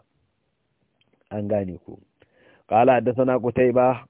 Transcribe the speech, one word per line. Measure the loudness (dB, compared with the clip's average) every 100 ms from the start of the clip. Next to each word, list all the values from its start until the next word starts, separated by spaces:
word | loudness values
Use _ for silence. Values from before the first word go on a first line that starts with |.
| _ _ _ _ _ _ _ _ _ _ _ _ _
An | -10 -4
gane | -4 -4 -10
ku. | -18 -20 _ _ _ _ _ _ -2
قال | 2 4
حدثنا | 2 0 0 0 0
قتيبة، | -2 0 2 2 2 0 -6